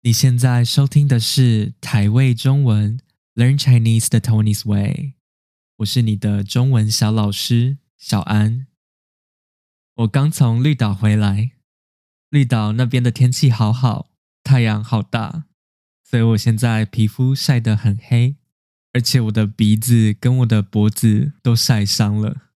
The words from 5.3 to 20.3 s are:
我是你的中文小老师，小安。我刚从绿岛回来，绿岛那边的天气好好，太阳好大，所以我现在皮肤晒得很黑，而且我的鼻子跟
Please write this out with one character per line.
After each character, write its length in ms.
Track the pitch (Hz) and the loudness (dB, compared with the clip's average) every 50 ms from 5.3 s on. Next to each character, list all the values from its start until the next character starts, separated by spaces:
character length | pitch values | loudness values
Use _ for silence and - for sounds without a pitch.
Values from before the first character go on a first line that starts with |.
| _ _ _ _ _ _ _ _ _ _ | _ _ _ _ _ _ _ _ _ _
我 80 | 110 | -6
是 180 | 104 - 127 117 | -4 -2 0 0
你 120 | 110 107 | 0 -2
的 280 | 98 - 107 101 101 101 | -2 -2 -2 -2 -2 -4
中 260 | 98 - 123 123 135 | -4 -2 -2 0 2
文 200 | 135 117 107 107 | 2 2 0 0
小 220 | 107 - 110 107 | 0 -2 -2 0
老 200 | 110 110 104 101 | 0 0 0 -2
师， 480 | 101 - - - 120 117 120 131 143 139 _ _ _ _ | -2 -4 -4 -2 0 0 0 0 -4 -6 _ _ _ _
小 220 | - - - 101 | -8 -4 -4 -4
安。 480 | - - 104 107 107 107 113 127 135 _ _ _ _ _ _ _ _ _ _ _ _ _ _ _ _ _ _ _ _ _ _ _ _ _ _ | -2 0 0 0 2 0 0 -4 -8 _ _ _ _ _ _ _ _ _ _ _ _ _ _ _ _ _ _ _ _ _ _ _ _ _ _
我 120 | - 117 107 | -4 -4 -2
刚 220 | - 139 139 151 | 0 0 0 0
从 340 | 160 - 139 117 113 117 127 | 0 0 0 0 2 0 0
绿 120 | 151 151 | 0 0
岛 180 | 123 117 107 98 | 0 -2 -2 -2
回 220 | 95 110 107 104 | 0 0 0 2
来， 380 | 107 107 101 98 101 110 127 _ _ _ _ _ _ _ _ _ _ _ _ _ _ _ _ | 2 0 0 0 -2 -4 -4 _ _ _ _ _ _ _ _ _ _ _ _ _ _ _ _
绿 160 | - 147 139 | 0 0 2
岛 280 | 120 123 113 107 107 107 | 2 0 -2 0 -2 -2
那 120 | 117 127 | -2 -2
边 160 | 120 123 127 | 0 0 0
的 80 | 123 123 | 0 0
天 220 | 117 - 127 123 | 0 2 0 0
气 180 | 127 - - 131 | 2 2 2 2
好 240 | 117 107 117 104 113 | 2 2 0 0 0
好， 380 | 123 127 120 107 - - _ _ _ _ _ _ _ _ | 0 0 -2 -2 -4 -8 _ _ _ _ _ _ _ _
太 180 | - 135 127 | 2 2 4
阳 220 | 117 113 107 107 107 | 4 0 -2 -4 -4
好 180 | - - 107 | -4 -4 -4
大， 440 | 95 _ - 117 110 - - 165 151 _ _ _ _ _ _ _ _ _ _ _ _ | -4 _ -6 -6 -6 -6 -10 -12 -12 _ _ _ _ _ _ _ _ _ _ _ _
所 160 | _ - 120 | _ -2 0
以 20 | |
我 160 | 113 113 113 107 | 2 2 2 0
现 180 | - - 113 | 0 0 -2
在 300 | 104 123 120 113 110 110 | 0 0 -2 0 -2 -2
皮 220 | 101 - - 110 104 | -4 -2 -2 -2 -2
肤 260 | - - 131 127 135 | 0 -2 -2 -2 -2
晒 260 | 135 - - 139 120 | -2 -2 0 0 0
得 160 | 113 113 110 | 0 0 -2
很 220 | 104 - 107 101 107 | 0 0 -2 -2 -2
黑， 380 | - - 123 117 120 127 143 _ _ _ _ _ _ _ _ _ _ _ _ | -4 -2 0 2 2 0 -2 _ _ _ _ _ _ _ _ _ _ _ _
而 80 | 123 | -4
且 180 | 120 - - 131 | -4 0 -2 0
我 120 | 113 107 | 0 0
的 140 | 104 110 107 | 0 -2 -2
鼻 300 | 104 104 - 117 104 107 | -2 0 0 2 2 2
子 400 | 110 110 123 120 117 110 107 107 - | 0 2 2 2 4 4 2 0 0
跟 200 | - 123 | -2 -2